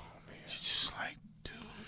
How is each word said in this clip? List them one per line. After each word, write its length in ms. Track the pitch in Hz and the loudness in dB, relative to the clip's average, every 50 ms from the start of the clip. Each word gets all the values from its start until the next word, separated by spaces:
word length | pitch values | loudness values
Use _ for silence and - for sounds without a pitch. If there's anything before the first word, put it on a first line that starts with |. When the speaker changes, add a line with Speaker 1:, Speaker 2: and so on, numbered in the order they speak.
| - - - - - - | -10 -12 -12 -14 -12 -12
Speaker 1:
man. 100 | - - - | -12 -10 -6
Speaker 2:
It's 160 | - - - | -6 -4 0
just 320 | - - - - - - - - | 2 4 6 8 8 6 6 4
like, 200 | - - - - - - - - - | -2 -2 -2 -6 -12 -14 -16 -8 -8
dude. 100 | - - - - - - - - | -6 -6 -6 -8 -10 -8 -8 -8